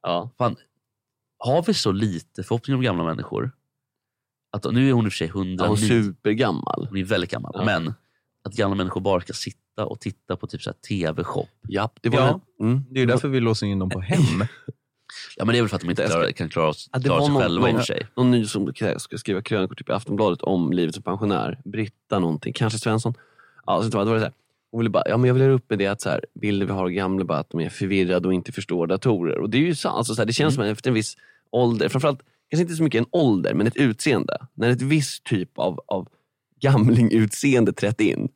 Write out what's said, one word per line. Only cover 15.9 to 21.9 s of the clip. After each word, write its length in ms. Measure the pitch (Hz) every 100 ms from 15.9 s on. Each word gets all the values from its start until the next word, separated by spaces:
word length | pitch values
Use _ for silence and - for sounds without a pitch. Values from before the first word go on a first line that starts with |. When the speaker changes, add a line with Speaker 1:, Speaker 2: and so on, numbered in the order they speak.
| 87
Speaker 1:
Jag 100 | 80
ska 80 | 82
Speaker 2:
klarar, 120 | 67
kan 180 | - 80
klara 180 | 85 80
oss, 200 | 76 -
Speaker 1:
Ja, 80 | 131
det 60 | 127
Speaker 2:
klara 140 | 85
Speaker 1:
var 60 | 147
Speaker 2:
sig 80 |
Speaker 1:
någon, 80 | 143
Speaker 2:
själva 260 | 87 85 120
i 40 |
och 20 |
Speaker 1:
någon, 60 | 117
Speaker 2:
för 40 | 123
sig. 140 | - - -
Speaker 1:
någon 160 | 127
ny 140 | 123 107
som 280 | 104 101 - 104 -
ska 200 | - -
skriva 240 | - 95
krönikor 340 | - 107 95 -
typ 140 | -
i 20 |
Aftonbladet 500 | 101 - 101 107 85
om 320 | - 92 80
livet 200 | 90 82 85
som 80 |
pensionär. 580 | 98 95 107 90 53 69 -
Britta 540 | 107 107